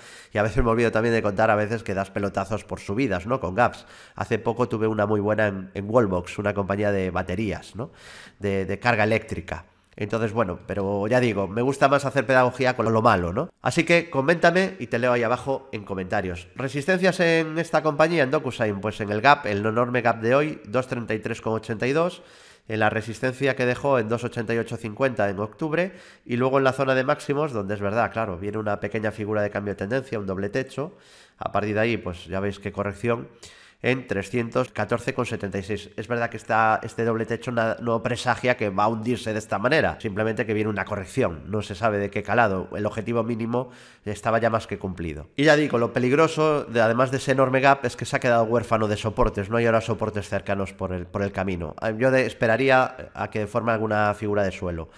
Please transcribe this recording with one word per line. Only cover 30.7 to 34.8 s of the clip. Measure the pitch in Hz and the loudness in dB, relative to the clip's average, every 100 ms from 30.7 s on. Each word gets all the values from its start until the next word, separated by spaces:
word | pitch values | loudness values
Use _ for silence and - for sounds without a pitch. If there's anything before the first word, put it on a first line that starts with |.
| - 151 - - - - _ | -6 -8 -10 -20 -20 -20 _
a | - | -4
partir | 101 104 | -2 0
de | 104 | 2
ahí, | 113 110 | 2 0
pues | - 85 - | -4 -10 -8
ya | 92 | -4
veis | 101 98 | -4 -4
qué | 101 | -8
corrección, | 95 101 98 120 117 135 - - - - _ | -4 -4 -4 -2 -4 -6 -18 -20 -20 -20 _
en | 117 131 123 | -2 -2 -2
trescientos | 98 95 123 117 123 123 | -4 -2 -2 -2 -2 -4
catorce | - | -4